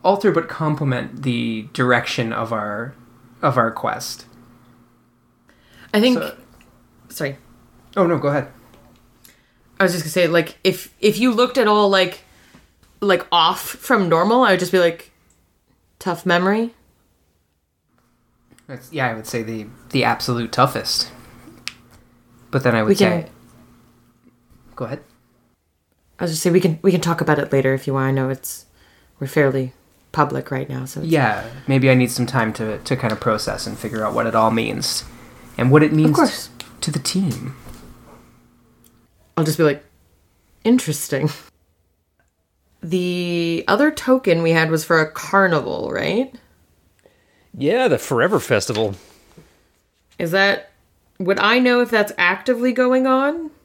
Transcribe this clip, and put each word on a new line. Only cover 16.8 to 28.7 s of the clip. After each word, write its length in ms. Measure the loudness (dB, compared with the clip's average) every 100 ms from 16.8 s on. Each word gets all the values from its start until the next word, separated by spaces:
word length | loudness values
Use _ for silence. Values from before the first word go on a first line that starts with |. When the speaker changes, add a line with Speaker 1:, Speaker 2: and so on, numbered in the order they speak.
| _ _ _ _ _ _ _ _ _ _ _ _ _ _ _ _ _ _ -18
Speaker 1:
That's, 220 | -18 -10
yeah, 160 | -4 -4
I 40 |
would 120 | -4 -6
say 160 | -6
the, 240 | -6 -8 -12 -18 -4
the 140 | 0
absolute 480 | 2 0 -2 -4 -2
toughest. 580 | 2 2 0 -4 -4 -6 -12 -20 -20 -20 -16 -16 -16 _ -20 _ _ _ _ -6
But 100 | -2
then 120 | 0 2
I 60 |
would 80 | 2
Speaker 2:
We 40 |
can 300 | 4 2 0
Speaker 1:
say, 60 | -6 -20 -20 -20 -20 _ _ _ _ _ _ _ _ _ -20 -12
Go 80 |
ahead. 160 | -10 -10 -14 _ _ _ _ _ _ _ _ _ _ -6
Speaker 2:
I 60 |
was 60 | -4
just 120 | -2
saying, 100 | 0
we 60 | 2
can, 180 | 0 0
we 100 | 0
can 80 | 0
talk 200 | -2 -2
about 180 | 0 0
it 120 | 0
later 220 | 0 0
if 120 | -2 -4
you 40 |
want. 120 | -2 0
I 40 |
know 160 | 0 -2
it's, 360 | -6 -10 -16 _